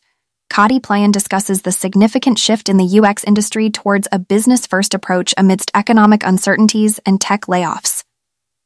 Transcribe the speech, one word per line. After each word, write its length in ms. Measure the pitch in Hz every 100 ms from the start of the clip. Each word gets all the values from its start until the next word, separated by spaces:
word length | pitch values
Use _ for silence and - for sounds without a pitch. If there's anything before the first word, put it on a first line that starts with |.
| _ _ _ _ -
Kadi 320 | - 220 262
Playan 320 | - 202 208
discusses 480 | 202 - 196 196 190
the 100 | 180
significant 640 | - 185 196 214 262 254 208
shift 300 | - 220 -
in 80 | 190
the 80 |
U 220 | 180 208 202
X 180 | 208
industry 460 | 202 208 208 220 220
towards 400 | 214 202 202 -
a 80 | 196
business-first 760 | 185 202 247 254 - 190 202
approach 400 | 190 - 180 180 -
amidst 340 | 190 190 -
economic 520 | 202 220 220 208 214 185
uncertainties 720 | 185 202 185 220 220 214 - -
and 160 | 196
tech 220 | - 202
layoffs. 600 | - 180 160 - - - - _ _ _ _ _